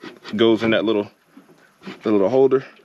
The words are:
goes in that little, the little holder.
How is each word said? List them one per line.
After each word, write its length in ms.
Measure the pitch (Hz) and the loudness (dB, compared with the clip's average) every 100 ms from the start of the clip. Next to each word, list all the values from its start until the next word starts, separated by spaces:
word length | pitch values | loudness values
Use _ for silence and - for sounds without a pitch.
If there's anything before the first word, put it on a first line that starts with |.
| - - - 107 | -20 -20 -10 0
goes 280 | 113 110 | 2 2
in 80 | 113 | 0
that 140 | 110 98 | -2 0
little, 240 | 107 104 _ _ _ _ _ _ _ - - | -2 -4 _ _ _ _ _ _ _ -20 -10
the 80 | 107 | -2
little 180 | 104 95 | 0 0
holder. 360 | 131 135 131 - - | 2 2 2 -4 -18